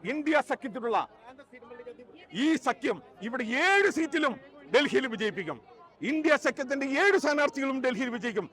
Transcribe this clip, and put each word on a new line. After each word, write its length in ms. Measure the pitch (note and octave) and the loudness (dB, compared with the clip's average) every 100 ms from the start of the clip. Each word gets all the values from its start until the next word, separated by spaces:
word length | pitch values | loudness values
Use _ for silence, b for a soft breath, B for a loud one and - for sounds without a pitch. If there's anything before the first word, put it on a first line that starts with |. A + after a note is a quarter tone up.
| F3+ | -4
ഇന്ത്യ 320 | D4 D4 D4+ - | -4 2 2 2
സഖ്യത്തിലുള്ള 480 | C#4 C4+ A3 A#3 G3+ C3+ - A#3+ C4 C#4 B3 A#3+ A#3+ A#3+ - - - - F3 | -6 -6 -6 -2 0 -2 -12 -20 -20 -20 -20 -20 -18 -18 -20 -20 -20 -10 0
ഈ 120 | D4 D#4+ C4 | 2 2 0
സഖ്യം 360 | A#3 C4+ F3+ - - G#3 | -2 -2 -4 -8 -12 -8
ഇവിടെ 180 | B3+ A3 B3+ | -6 -2 2
ഏഴ് 260 | F4+ G4 G4 D4+ | 4 4 4 2
സീറ്റിലും 380 | D#4+ D#4+ D4 G#3+ - - - | -2 0 0 -2 -14 -20 2
ഡൽഹിയിൽ 320 | G#3 D4 A#3+ C4 | 2 4 0 -2
വിജയിപ്പിക്കും. 440 | A3 G#3+ F#3 D#3+ B2 - - - _ C4 | -2 -4 -4 -8 -10 -14 -20 -20 _ -4
ഇന്ത്യ 260 | D#4 D#4 C#4+ | 0 4 4
സഖ്യത്തിന്റെ 420 | C#4+ C#4 B3+ C#4 C#4 C#4 | 2 -4 -4 -4 -2 2
ഏഴ് 180 | G4 - | 4 4
സ്ഥാനാർത്ഥികളും 600 | D4 D4 C#4+ C#4 C4+ C4+ | 2 2 0 0 -4 0
ഡൽഹിയിൽ 260 | B3+ A3+ B3+ | -2 -2 -4
വിജയിക്കും 320 | A#3 A#3 G#3 F3 | -4 -4 -4 -8